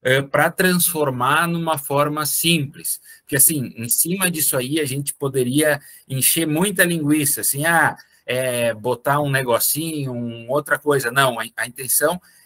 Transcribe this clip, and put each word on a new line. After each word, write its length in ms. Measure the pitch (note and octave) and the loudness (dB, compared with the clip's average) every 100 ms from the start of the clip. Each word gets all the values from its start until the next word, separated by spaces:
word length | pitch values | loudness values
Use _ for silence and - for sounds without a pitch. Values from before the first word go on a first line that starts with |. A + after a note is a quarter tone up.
eh, 180 | C3 C3+ | 4 2
pra 300 | C#3 D3 D#3+ | 2 2 2
transformar 960 | E3+ F#3 F3+ E3+ D#3 C#3+ B2+ B2+ D#3 E3+ | 2 2 2 0 0 -2 0 2 2 2
numa 300 | E3+ E3 D#3 | -2 -2 -2
forma 480 | - C#3+ D3 D3+ D3 | 0 0 2 0 -2
simples. 720 | - E3 E3 C#3 - - - - - | 0 2 2 0 -8 -8 -8 -10 -20
Porque, 160 | - C#3 | -4 2
assim, 360 | - D3+ A#2 | 2 2 -4
em 140 | A2+ A#2 | -8 -4
cima 420 | - E3 G3 F#3 | -2 0 0 -2
disso 260 | E3 C#3+ C3+ | 0 -2 -2
aí, 220 | B2+ D#3 | -2 -2
a 60 | |
gente 300 | C#3+ C3+ C#3+ | -2 -4 -6
poderia 680 | - C#3 C3 B2 C#3 D#3 C#3+ - - _ | -4 -2 0 0 2 2 0 -6 -20 _
encher 400 | C3+ - E3 D#3+ | -2 0 0 0
muita 380 | D3+ G3+ G3 | 0 0 2
linguiça, 560 | F3 E3+ C#3+ D3+ C#3 - | 2 2 2 2 2 -2
assim, 240 | G2+ C3+ | -2 -2
ah, 320 | D#3+ E3 C3+ - _ _ - | 2 4 2 0 _ _ -4
é, 480 | B2 B2+ A#2+ A#2 | -2 0 0 -2
botar 460 | A2 A#2 B2 D3 C#3+ | -2 -2 -2 0 0
um 100 | D3 | 0
negocinho, 840 | C3+ B2+ A2+ - D3 E3 D#3 C3 | 0 0 0 0 -2 -4 -6 -6
um, 360 | B2 A#2+ A#2 A#2 | -6 -8 -10 -4
outra 280 | C#3+ D3 C#3+ | -4 -2 -2
coisa. 320 | D3 C#3+ A#2+ | 2 0 2
Não, 300 | C3 C3+ A2+ | 2 2 0
a, 40 | A2+ - | -8 -8
a 100 | A#2 | -8
intenção 540 | A#2+ B2 - D3 F3+ _ _ | -8 -2 0 0 -2 _ _